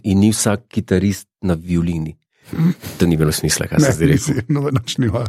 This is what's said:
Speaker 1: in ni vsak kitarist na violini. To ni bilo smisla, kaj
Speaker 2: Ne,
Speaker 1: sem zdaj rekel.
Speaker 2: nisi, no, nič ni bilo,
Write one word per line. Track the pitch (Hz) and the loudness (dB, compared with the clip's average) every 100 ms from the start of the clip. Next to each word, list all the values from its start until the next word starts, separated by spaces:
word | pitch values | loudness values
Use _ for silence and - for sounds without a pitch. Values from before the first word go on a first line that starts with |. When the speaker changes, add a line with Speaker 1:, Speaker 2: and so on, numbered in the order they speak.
Speaker 1:
in | 110 98 | 2 4
ni | 107 | 4
vsak | 107 117 104 - | 2 0 -2 -4
kitarist | - - 92 101 95 - _ | -6 0 0 0 -2 -8 _
na | 95 | -4
violini. | 82 87 87 85 85 78 - _ _ - - 160 - - | -2 -2 -2 0 -2 -6 -10 _ _ -12 -2 0 -2 -6
To | - | -2
ni | 87 80 | 2 2
bilo | 78 | 2
smisla, | - 76 - - | 0 -2 -2 -2
kaj | - | 0
Speaker 2:
Ne, | |
Speaker 1:
sem | 143 | 2
zdaj | 95 143 | 2 2
rekel. | 143 - | 2 0
Speaker 2:
nisi, | 135 - | -4 -2
no, | 143 143 | -2 -2
nič | 135 - - | -4 -4 -2
ni | 120 | -2
bilo, | 123 | -2